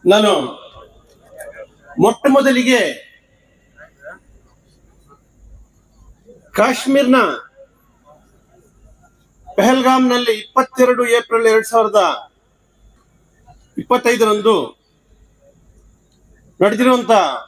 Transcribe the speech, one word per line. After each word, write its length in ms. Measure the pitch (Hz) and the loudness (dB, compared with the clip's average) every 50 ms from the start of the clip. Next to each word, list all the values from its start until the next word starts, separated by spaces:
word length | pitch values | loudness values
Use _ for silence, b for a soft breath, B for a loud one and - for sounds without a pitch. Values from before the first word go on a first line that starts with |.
| - 180 | 2 2
ನಾನು 200 | 196 214 214 208 185 151 131 120 - - - - - - - - _ _ _ _ _ _ _ _ - - - - - - - _ _ _ _ - - - 170 | 2 2 2 2 0 -2 -4 -8 -12 -18 -20 -20 -20 -20 -20 -20 _ _ _ _ _ _ _ _ -20 -20 -20 -20 -20 -20 -20 _ _ _ _ -14 -2 0 0
ಮೊಟ್ಟ 200 | 220 233 - - 277 262 | 0 0 0 0 2 2
ಮೊದಲಿಗೆ 440 | 285 269 269 254 247 247 254 254 233 185 147 127 - - - _ _ _ _ _ _ _ _ _ _ _ _ _ _ - _ _ _ - - - _ _ _ _ _ _ _ _ _ _ _ _ _ _ _ _ _ _ _ 427 _ _ _ _ _ - - - - - _ _ _ _ _ _ _ _ - - _ _ - - - _ _ - | 2 2 2 0 0 0 0 0 0 0 -2 -6 -10 -18 -20 _ _ _ _ _ _ _ _ _ _ _ _ _ _ -20 _ _ _ -20 -20 -20 _ _ _ _ _ _ _ _ _ _ _ _ _ _ _ _ _ _ _ -20 _ _ _ _ _ -20 -20 -20 -20 -20 _ _ _ _ _ _ _ _ -20 -20 _ _ -20 -20 -20 _ _ -2
ಕಾಶ್ಮೀರ್ನ 640 | - 214 254 254 - - 269 269 277 285 247 254 254 220 165 139 - - - _ - - _ _ _ _ _ _ _ _ _ - _ _ _ _ _ _ _ 698 359 _ _ _ _ _ - _ _ _ _ _ _ _ _ _ _ _ - 185 | -2 -2 0 -2 -4 -4 -2 0 0 2 2 2 2 2 -2 -4 -10 -16 -20 _ -20 -20 _ _ _ _ _ _ _ _ _ -20 _ _ _ _ _ _ _ _ _ _ _ _ _ _ -20 _ _ _ _ _ _ _ _ _ _ _ -6 -2
ಪೆಹಲ್ಗಾಮ್‌ನಲ್ಲಿ 760 | - 196 233 262 269 254 254 262 254 254 247 240 247 247 233 220 214 - | 0 2 2 2 2 2 2 2 2 2 2 0 0 -2 -2 -4 -4 -8
ಇಪ್ಪತ್ತೆರಡು 600 | _ _ 262 262 - - 254 254 254 247 247 247 233 233 | _ _ -2 -2 -2 0 0 2 2 2 0 0 0 0
ಏಪ್ರಿಲ್ 300 | 233 226 _ 233 226 226 220 | -2 -2 _ -4 0 2 2
ಎರಡ್ 160 | 220 220 220 - | 2 2 -2 0
ಸಾವಿರದ 300 | 226 226 214 214 208 214 185 160 131 - - _ _ _ _ _ _ _ _ _ _ _ _ _ _ _ _ _ _ _ _ _ _ _ _ _ - _ _ _ _ - | 0 0 0 2 0 0 0 0 -4 -6 -12 _ _ _ _ _ _ _ _ _ _ _ _ _ _ _ _ _ _ _ _ _ _ _ _ _ -20 _ _ _ _ -14
ಇಪ್ಪತ್ತೈದರಂದು 760 | - _ 240 254 - 240 240 214 226 214 208 208 196 220 208 170 127 - - _ _ _ _ _ _ _ _ _ _ _ _ _ _ _ _ _ _ _ _ _ _ _ _ _ _ _ _ _ _ _ _ _ _ _ _ _ | -4 _ -2 0 0 -2 0 0 0 0 0 -2 0 0 0 0 -4 -8 -14 _ _ _ _ _ _ _ _ _ _ _ _ _ _ _ _ _ _ _ _ _ _ _ _ _ _ _ _ _ _ _ _ _ _ _ _ _
ನಡೆದಿರುವಂತ 520 | 277 302 233 214 247 254 254 247 226 180 226 202 175 143 131 120 - | -2 -2 0 0 0 0 0 0 0 2 2 2 2 0 -6 -10 -14